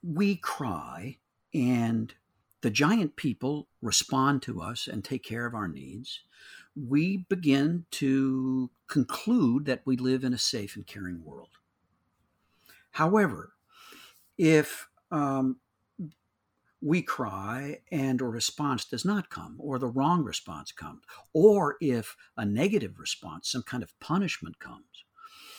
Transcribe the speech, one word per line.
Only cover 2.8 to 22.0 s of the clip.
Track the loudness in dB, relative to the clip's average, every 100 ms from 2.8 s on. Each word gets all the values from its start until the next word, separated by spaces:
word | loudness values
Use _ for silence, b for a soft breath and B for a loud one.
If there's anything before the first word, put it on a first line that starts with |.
| 4 4 2 -2
people | -6 -4 -4 -4 -8 _
respond | -2 -2 2 4 4 4
to | 0 -8
us | -8 -8 -8
and | -8
take | -6 -6
care | -6 -6
of | -6
our | -4 -6
needs, | -8 -12 -14 -12 -14 _ B B B B
we | -12 0 2 2 -2 -2
begin | 0 4 4 2 0 -6
to | -2 2 2 2 0 0 -2 -2 -8 -2
conclude | 0 0 -2 0 4 4 2
that | 0 -2 0
we | 0
live | 2 0
in | 0
a | -2
safe | -2 -4 -6 -10
and | -14
caring | -10 -8 -8
world. | -12 -18 -20 _ _ _ _ _ _ _ _ _ _ b b b b
However, | 0 4 4 4 0 -12 _ _ B B B B B _ 2
if, | 6 6 4 -4 -16 _ _
um, | -2 0 0 0 -2 _ _ _ -14 -14 -14 _ _ _ _ _ _
we | 0 0
cry | 0 -4 -4 -6 -6 -6 -8 -10 -6
and | -2 2 2
a |
response | 0 -2 -4 -2 -2 -2
does | -4 -2
not | 0 0 -2
come, | -10 -12 -12
or | -6 -4
the | -2
wrong | 2 2 2
response | 0 -4 -8 -12 -14
comes, | -16 -16 -18 -20 B B
or | 8 8 8 4 0
if | 0 0